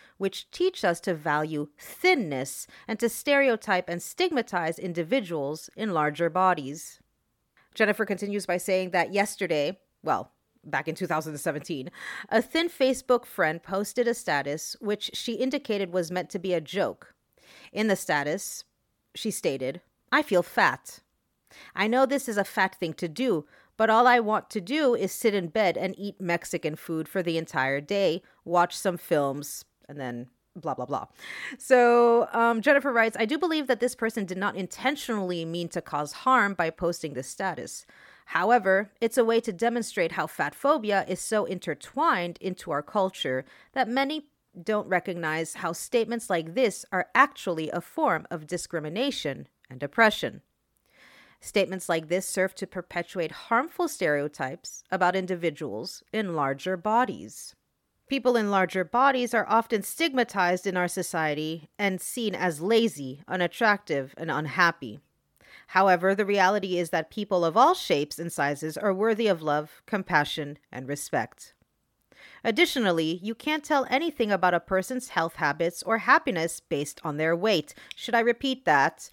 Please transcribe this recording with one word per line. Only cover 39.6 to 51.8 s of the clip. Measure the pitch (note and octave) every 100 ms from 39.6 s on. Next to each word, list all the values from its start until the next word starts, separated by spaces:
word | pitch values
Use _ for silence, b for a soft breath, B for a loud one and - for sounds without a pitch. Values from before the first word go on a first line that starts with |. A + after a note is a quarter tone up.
| A#3 A#3 - - E3
how | F3 D#3
fat | - D3+
phobia | - C#4 D4+ G#3+ G3 -
is | F#3
so | - G#3+ -
intertwined | F#3 - D3 - C4+ E4 G#3 F3 -
into | F#3 F3+ F#3
our | C#3+
culture | - G#3 F#3+ - C3+ C3 B B B
that | C4 A3+
many | B3+ C#4 D#4 - _ _ F3+
don't | E3+ G#3+ F3
recognize | F3+ F#3+ F3 D#3+ D#3 E3
how | - F3
statements | E3+ - A#3+ A3 A#3 -
like | E3+ D#3+
this | F#3+ A#3 - -
are | F#3 -
actually | A#3 D4 - G3 D#3+ D#3
a | E3+
form | - - C#4+ D#3+ -
of | E3 D3+
discrimination | F3+ - E3 D3+ F#3 C#4 - C#3+ A#2+ A#2+ _ _
and | B2+
oppression. | C#3+ - A3 - C3 - _ _ _ _ b b b b b b
Statements | - G#3 E3+ F#3